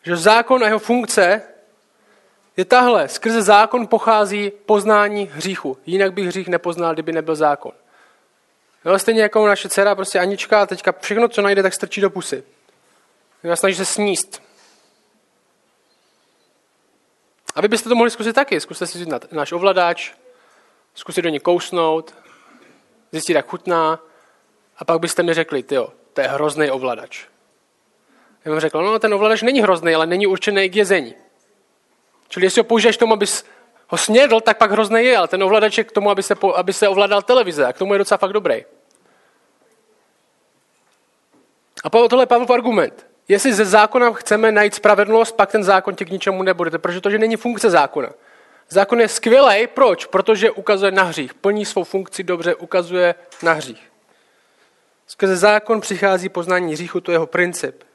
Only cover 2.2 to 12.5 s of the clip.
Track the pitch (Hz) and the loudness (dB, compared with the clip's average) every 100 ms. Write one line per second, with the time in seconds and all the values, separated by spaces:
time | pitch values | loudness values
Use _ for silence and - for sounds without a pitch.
2.2 | _ _ _ - 185 247 247 214 139 - | _ _ _ -8 2 4 4 2 0 -4
3.2 | 226 226 196 208 220 247 220 220 - 214 | -2 0 4 4 4 0 -2 -2 2 2
4.2 | 202 208 202 202 - 208 202 208 208 208 | 2 -2 -6 -10 -2 0 4 2 2 -2
5.2 | 190 147 175 185 139 131 - 185 196 185 | -8 -8 -8 -6 -8 -10 -6 -2 -2 -2
6.2 | 185 180 180 170 180 170 170 160 160 160 | -6 -6 -4 -4 -4 -4 -4 -4 -4 -6
7.2 | 156 151 156 143 - _ _ _ _ _ | -4 0 0 0 -8 _ _ _ _ _
8.2 | _ _ _ _ _ _ 165 190 - 220 | _ _ _ _ _ _ 0 0 2 2
9.2 | 208 220 214 196 185 - 196 190 190 190 | 2 2 2 0 -2 0 0 0 -2 -2
10.2 | 180 196 - 208 196 185 - - - 208 | -2 -4 0 2 2 -2 -4 -4 -6 -2
11.2 | 233 226 202 196 190 - 190 - 196 190 | 0 0 0 2 0 -2 -8 -2 -2 -2
12.2 | - 131 - | -8 -10 -12